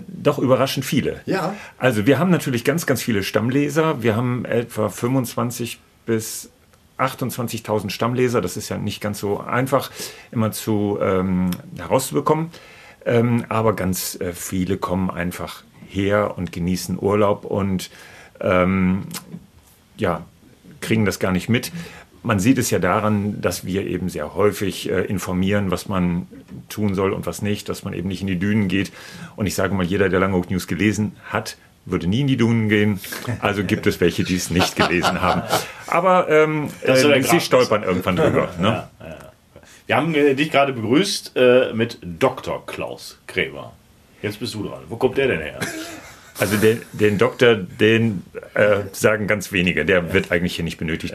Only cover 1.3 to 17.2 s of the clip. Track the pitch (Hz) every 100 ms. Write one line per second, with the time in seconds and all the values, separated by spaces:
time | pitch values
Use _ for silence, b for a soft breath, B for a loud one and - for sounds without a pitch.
1.3 | 185 165 208 B - 127 107 104 131 185
2.3 | 160 - 123 139 165 - 120 - 101 95
3.3 | 110 117 139 147 147 160 147 113 107 123
4.3 | 123 - 117 120 - 104 - 123 135 117
5.3 | - 120 - 117 - _ _ - 113 110
6.3 | - - _ _ _ _ - 131 - 123
7.3 | - 117 110 - 107 95 - 117 123 127
8.3 | 117 90 107 - 95 101 - 104 104 101
9.3 | 101 - 120 127 131 - B B B B
10.3 | 113 110 - - 104 104 101 104 95 92
11.3 | 92 92 90 - - 85 120 - 147 139
12.3 | 156 165 B B B B B - 120 120
13.3 | 117 - 110 110 95 90 92 - - 87
14.3 | 87 - 98 92 98 - 90 92 85 87
15.3 | 87 82 - - - - 95 98 104 101
16.3 | - 87 87 85 90 - 90 101 104